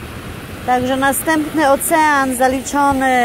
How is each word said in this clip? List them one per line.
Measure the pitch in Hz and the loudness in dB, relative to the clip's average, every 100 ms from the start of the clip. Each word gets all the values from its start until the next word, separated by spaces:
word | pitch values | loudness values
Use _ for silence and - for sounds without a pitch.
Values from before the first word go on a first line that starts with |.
| - - - - - - - | -12 -12 -12 -12 -14 -8 -2
Także | 254 254 262 | 0 0 0
następny | 277 262 - 320 302 311 285 | 0 0 0 0 0 0 2
ocean | 277 - 330 311 285 269 247 | 2 2 2 4 2 0 0
zaliczony. | 262 262 254 285 277 262 262 254 | 0 0 -2 0 0 2 2 2